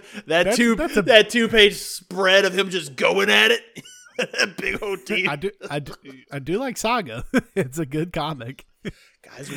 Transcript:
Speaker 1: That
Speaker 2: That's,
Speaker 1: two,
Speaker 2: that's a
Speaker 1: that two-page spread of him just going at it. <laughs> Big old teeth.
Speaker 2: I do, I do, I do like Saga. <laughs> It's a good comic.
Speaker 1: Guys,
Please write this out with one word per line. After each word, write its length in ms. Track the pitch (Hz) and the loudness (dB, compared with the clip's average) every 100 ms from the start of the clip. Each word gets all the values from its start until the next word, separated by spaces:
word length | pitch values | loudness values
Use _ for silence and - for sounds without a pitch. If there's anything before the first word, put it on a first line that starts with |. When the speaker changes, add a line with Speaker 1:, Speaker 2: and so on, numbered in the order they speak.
| - - - | -4 -16 -2
Speaker 1:
That 160 | 165 | 2
Speaker 2:
That's, 140 | 180 240 | 2 4
Speaker 1:
two, 180 | 233 220 | 2 2
Speaker 2:
that's 200 | 330 220 | 0 0
a 60 | |
Speaker 1:
that 300 | 190 220 208 | 6 6 6
two-page 420 | 240 226 226 202 196 | 2 2 6 4 4
spread 720 | - - - 180 185 196 196 | -10 -12 -10 -2 4 6 4
of 80 | |
him 160 | 185 196 | 0 -2
just 260 | 175 147 131 | -4 -6 0
going 360 | 165 185 196 | 0 2 4
at 180 | 208 220 | 4 4
it. 120 | 233 - - - - - - | 2 -2 -20 -20 -20 -16 -8
<laughs> 400 | 220 226 226 170 | -6 -2 -4 -2
Big 200 | 190 196 | -6 -4
old 240 | 208 190 - | -6 -8 -4
teeth. 200 | 202 180 | -4 -2
Speaker 2:
I 80 | 147 | -4
do, 140 | 196 - 180 | -8 -10 -8
I 80 | 147 | -8
do, 140 | 143 - 139 131 _ | -8 -18 -20 -20 _
I 60 | 139 | -12
do 220 | 131 196 | -6 -4
like 180 | 269 - | -4 -4
Saga. 480 | 220 240 143 113 - 254 | -2 -2 -4 -10 -2 -2
<laughs> 160 | - 196 | -2 -4
It's 240 | 131 147 | -4 -4
a 60 | 143 | -6
good 260 | 151 175 | -4 -4
comic. 540 | 165 147 143 117 - - _ 208 - _ _ | -4 -6 -6 -12 -14 -20 _ -14 -14 _ _
Speaker 1:
Guys, 260 | - - 139 | -20 -18 -14